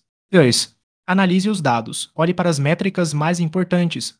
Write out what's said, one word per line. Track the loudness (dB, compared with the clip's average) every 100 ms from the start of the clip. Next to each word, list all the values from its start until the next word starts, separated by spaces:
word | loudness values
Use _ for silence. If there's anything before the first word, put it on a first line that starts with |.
| _ _ _
Dois. | 4 4 2 -2 _ _ _ -2
Analise | 0 2 2 0
os | -2
dados. | 0 0 -2 -10 -12 -4
Olhe | -2
para | 0 0
as | 0
métricas | 0 0 -2 -2 -2
mais | 0 -2 0
importantes, | -2 -2 0 0 0 -2 -10 -12